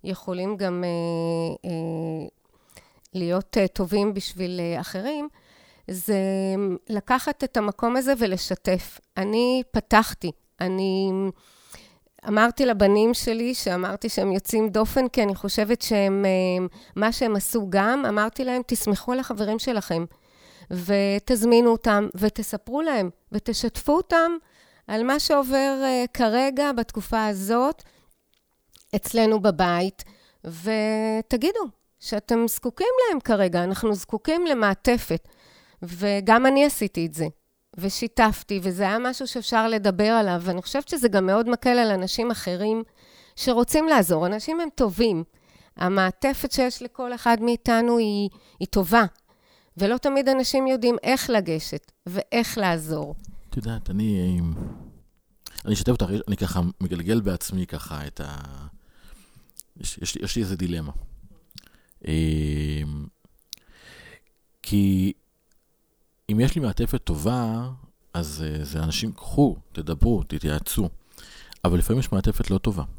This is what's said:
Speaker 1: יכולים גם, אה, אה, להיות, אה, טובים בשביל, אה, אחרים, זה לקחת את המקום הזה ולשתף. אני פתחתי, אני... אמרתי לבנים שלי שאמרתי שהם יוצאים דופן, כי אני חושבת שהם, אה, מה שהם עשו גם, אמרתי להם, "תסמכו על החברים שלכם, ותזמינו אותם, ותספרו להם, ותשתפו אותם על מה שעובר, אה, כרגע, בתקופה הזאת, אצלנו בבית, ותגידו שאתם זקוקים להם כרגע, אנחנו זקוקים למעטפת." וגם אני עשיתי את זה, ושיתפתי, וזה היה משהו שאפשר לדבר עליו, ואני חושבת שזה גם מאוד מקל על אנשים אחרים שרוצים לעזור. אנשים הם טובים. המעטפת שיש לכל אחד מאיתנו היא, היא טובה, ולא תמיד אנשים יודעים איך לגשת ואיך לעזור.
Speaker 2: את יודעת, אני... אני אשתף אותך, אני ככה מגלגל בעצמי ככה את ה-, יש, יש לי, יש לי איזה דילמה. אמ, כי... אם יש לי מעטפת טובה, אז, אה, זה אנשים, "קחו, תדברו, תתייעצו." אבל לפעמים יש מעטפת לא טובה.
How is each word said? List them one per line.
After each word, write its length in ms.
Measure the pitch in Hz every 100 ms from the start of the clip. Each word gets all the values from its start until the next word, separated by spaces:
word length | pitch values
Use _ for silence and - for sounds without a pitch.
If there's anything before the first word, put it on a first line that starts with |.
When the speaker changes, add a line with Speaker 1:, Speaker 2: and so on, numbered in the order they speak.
Speaker 1:
יכולים 520 | - 185 - 180 190 208
גם, 280 | 196 180
אה, 840 | 180 170 170 170 165 165 165 - -
אה, 560 | 165 165 165 165 160 - _ _ _ _ - _ _ _
להיות, 440 | 190 175 185 196 226
אה, 100 | 190
טובים 460 | - 185 202 202
בשביל, 460 | 196 - 180 180 180
אה, 200 | 170 170
אחרים, 480 | - 185 226 302 294 _ _ _ _ _ -
זה 260 | 185 175 196 190 190 190 190 196 180 _
לקחת 560 | 208 - 254 - 285
את 120 | 262 240
המקום 400 | 208 - 233 247
הזה 160 | 254 269
ולשתף. 840 | 226 185 - 180 - 180 - - _ -
אני 460 | 190 220 247 254 247
פתחתי, 600 | 226 - 214 226 - 175 - _ _
אני... 500 | 185 190 190 190 190 190 196 - _ _ _ - - _ _ _ -
אמרתי 380 | 214 233 - 262
לבנים 480 | 208 196 208 220
שלי 400 | 240 - 226 240
שאמרתי 540 | 254 - 180 185 196 226
שהם 240 | - 196
יוצאים 360 | 190 - 220 220
דופן, 400 | 202 220 277 254
כי 140 | 254
אני 120 | 208
חושבת 480 | 190 202 - 208 240
שהם, 420 | - 214 196 196
אה, 420 | 196 185 185 180 180 - - -
מה 160 | 214
שהם 240 | 233 240 208
עשו 300 | - 233 196
גם, 360 | 196 202 262 254
אמרתי 360 | 208 220 -
להם, 180 | 254 247 247
"תסמכו 460 | 233 - 196 -
על 80 | 247
החברים 380 | 262 208 208 220
שלכם, 460 | 262 226 - 165 170 - _ _ - - -
ותזמינו 1000 | 180 175 202 196 202 - 247 233 233 240
אותם, 380 | 226 233 208 208
ותספרו 680 | 185 208 214 214 208 - 269
להם, 280 | 320 262 180 - _
ותשתפו 600 | 208 - 226 233 - - 311
אותם 360 | - 330 330 339 _ _ _ _ -
על 160 | 214
מה 160 | 247 294
שעובר, 600 | - 294 262 269 269 269
אה, 200 | 269 254 247
כרגע, 580 | - 233 233 269 269 285
בתקופה 540 | 240 226 220 190 226 214
הזאת, 560 | 196 196 233 262 320 - _ _ _ _ _ _ _ _ - _ 202
אצלנו 440 | - 226 220 220
בבית, 640 | 202 165 180 175 190 - - - _ _
ותגידו 1160 | - 160 185 220 214 220 220 220 - 247 294 453 320 _ _ _
שאתם 480 | - 208 - 226 233
זקוקים 380 | - 247 - 403 508 480
להם 120 | 311
כרגע, 440 | - 208 190 175
אנחנו 300 | 175 190 226
זקוקים 520 | 208 - 214 - 320 349
למעטפת." 800 | 262 208 190 - 240 - 165 - _ - - _ _
וגם 640 | 175 175 202 202 190 226 262
אני 180 | 277
עשיתי 420 | 285 - 202 - 165
את 80 |
זה, 120 | 151 156 - _ _ _ 180
ושיתפתי, 840 | 196 - 233 - 220 202 - 196
וזה 200 | 185 180
היה 160 | 196 220
משהו 240 | 247 254 262
שאפשר 420 | 247 214 233 226
לדבר 360 | 220 202 180 208
עליו, 280 | 226 202 175
ואני 180 | 175 175
חושבת 260 | - 269 285
שזה 200 | 330 240
גם 180 | 196 185
מאוד 220 | 202 233
מקל 200 | 240 254
על 220 | 247 226
אנשים 400 | 190 185 - 233
אחרים 520 | 220 - 175 214 226 226 _ _ - - -
שרוצים 520 | - 233 240 302 320
לעזור. 380 | 285 175 165 175
אנשים 340 | 214 254 330
הם 80 | 330
טובים. 500 | - 226 175 233 170 165 _ _ _ _ -
המעטפת 760 | 180 190 185 - 269 277 -
שיש 300 | - 247 -
לכל 320 | 240 - 247
אחד 220 | 240 240 233
מאיתנו 580 | 233 233 - 226 240 240
היא, 300 | 214 202 202 - _ _
היא 80 | 185
טובה, 360 | 202 175 226 196 _ _ _ _ _ _ -
ולא 200 | 196 247
תמיד 320 | 285 269 269
אנשים 380 | 269 254 269 262
יודעים 300 | 262 240 240
איך 280 | - 262 -
לגשת 600 | 233 175 160 - 151 _ _ -
ואיך 520 | 185 - 233 233 233
לעזור. 560 | 185 170 156 151 147 147 - - -
Speaker 2:
את 60 | -
יודעת, 340 | 110 113 -
אני... 500 | 98 107 101 90 90 85 80 - - - - _ _ _ _ - -
אני 100 | -
אשתף 180 | 104 -
אותך, 140 | 123 92 101 -
אני 80 | 98
ככה 240 | 95 90 87 -
מגלגל 400 | 92 87 85 113
בעצמי 460 | 98 87 - 92 90
ככה 400 | 76 - 76 73
את 140 | -
ה-, 460 | 71 73 71 69 73 - _ - - - - - _ - - -
יש, 180 | - -
יש 120 | 87 -
לי, 80 |
יש 120 | - 117
לי 60 |
איזה 140 | 101 92
דילמה. 360 | 90 85 76 - - - - - _ - _ _ _ _ -
אמ, 960 | 78 80 78 76 76 76 76 76 73 73 _ _ _ _ - _ - - - - - _ _ _ _
כי... 500 | - 101 98 95 95 - _ _ _ _ _ _ _ _ _ _ -
אם 80 | 107
יש 140 | 127
לי 60 | 165
מעטפת 440 | 127 - 117 127
טובה, 640 | - 78 85 123 117 113 123 127 - _ _
אז, 300 | 165 110 76 -
אה, 180 | 76
זה 180 | 73 80
אנשים, 300 | 80 - 110
"קחו, 440 | - - - 143 80 -
תדברו, 500 | - 76 82 120 110 -
תתייעצו." 600 | 78 78 76 - - 87 - _ - - - - -
אבל 140 | 90 87
לפעמים 220 | - 120
יש 120 | 127
מעטפת 380 | 95 110 - -
לא 80 | 95
טובה. 260 | - 92 71